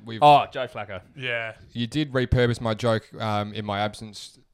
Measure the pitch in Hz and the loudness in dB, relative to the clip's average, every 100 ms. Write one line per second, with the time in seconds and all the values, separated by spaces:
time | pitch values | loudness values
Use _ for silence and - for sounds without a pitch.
0 | 107 110 147 147 98 135 123 120 104 92 | -12 6 8 8 6 -6 -8 -8 -10 -12
1 | - 143 127 117 113 - - 117 117 147 | -14 -12 -6 -6 -6 -12 -14 -6 -4 -2
2 | 147 127 123 127 123 117 117 107 120 110 | -2 -2 0 2 2 0 -4 -2 0 0
3 | - - 110 104 104 107 104 101 104 107 | -4 -8 -4 -2 -4 -8 -6 -4 -4 -6
4 | 110 98 - - _ | -18 -16 -20 -20 _